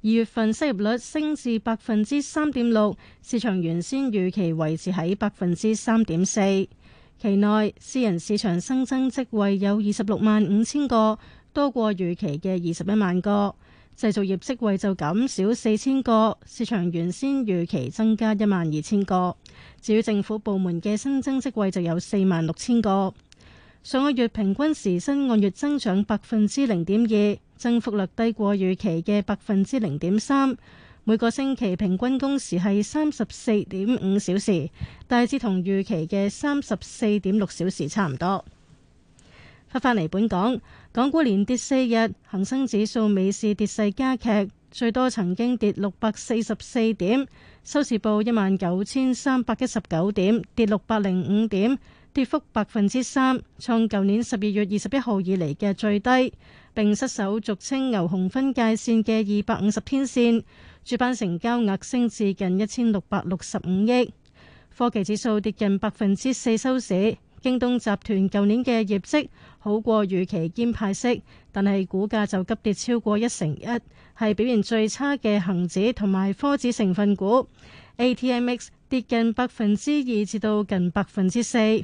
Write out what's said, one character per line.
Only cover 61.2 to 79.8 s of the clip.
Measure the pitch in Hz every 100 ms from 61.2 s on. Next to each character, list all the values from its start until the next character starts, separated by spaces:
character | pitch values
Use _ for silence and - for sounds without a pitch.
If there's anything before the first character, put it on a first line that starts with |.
| 190 170
交 | 233 240
額 | 214 196
升 | - 247 240
至 | - 202
近 | 190 190 185
一 | 214
千 | - 240
六 | 202 -
百 | 202
六 | - 185
十 | - 196 170
五 | 185 220
億。 | 247 240 - _ - - - _ -
科 | 240
技 | 233
指 | 190 208
數 | 233 208
跌 | 214
近 | 196 208 196
百 | 214
分 | - 202
之 | 196 262
四 | 254 254 220
收 | 262 254
市。 | - 185 214 214 _ -
京 | 262 254
東 | 247 247
集 | 226 202
團 | - 196 190
舊 | 202 202
年 | 226
嘅 | 254 233 202
業 | 202
績 | - 302 - - - -
好 | 214 214
過 | 226 220 202
預 | 185 185
期 | 165 165
兼 | 202 233
派 | - 208
息， | 196 247 220 - - -
但 | 202
係 | 202 196 190
股 | 190 208
價 | 220 202
就 | 190
急 | 180 226
跌 | 214
超 | 196 - 240
過 | 214 208
一 | 233
成 | - 160 143
一， | - 240 - - - -
係 | 220
表 | 202 240
現 | 226
最 | 196 226 214
差 | - 190 185
嘅 | 220 208
恒 | 175 180 175
指 | 190 214
同 | - 202
埋 | 190 196
科 | 196 285 285
指 | 247
成 | - 202
分 | 180 208 196
股。 | 190 247 254 - - - - -
A | 247
T | 240 254
M | 240 247
X | 247 - _ _
跌 | 262
近 | 226 233 226
百 | 226 247
分 | - 208
之 | 208